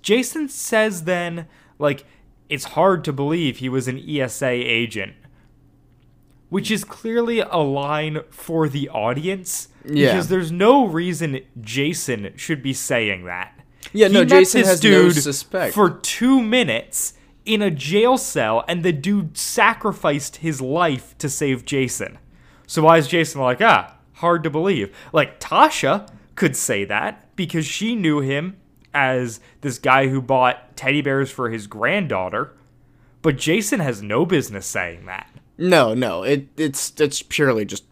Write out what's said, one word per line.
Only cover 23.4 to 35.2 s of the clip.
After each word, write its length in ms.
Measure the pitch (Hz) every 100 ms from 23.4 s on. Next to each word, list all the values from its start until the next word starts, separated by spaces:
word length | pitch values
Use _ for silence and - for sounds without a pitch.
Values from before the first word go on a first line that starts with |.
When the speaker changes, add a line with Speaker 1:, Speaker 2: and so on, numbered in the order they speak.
Speaker 1:
like, 180 | 127 127
"Ah, 340 | 226 123 90 _ _
hard 300 | - 170 170
to 60 | 160
believe"? 460 | 151 185 160 98 - -
Like, 260 | 160 135 -
Tasha 680 | - 165 311 - 135 196 - - _ -
could 200 | 165 131
say 300 | - 107 98
that 420 | 104 - - _ -
because 300 | 175 165 156
she 300 | - 220 233
knew 240 | 165 147
him 380 | 135 139 175 196 _ _ _
as 460 | 143 131 127 123 107 - _
this 180 | 143 117
guy 280 | 135 135 135
who 120 | 135
bought 540 | 123 131 127 - - -
teddy 240 | 131 147
bears 300 | 139 135 135
for 180 | - 120
his 160 | 113 104
granddaughter, 880 | 107 117 202 160 98 92 101 147 _ _ _ _ _ _ _
but 160 | 165 131
Jason 420 | - 190 202 254
has 220 | 143 107
no 220 | 104 110 170
business 400 | 165 117 101 -
saying 380 | 104 87 85 90
that. 220 | 95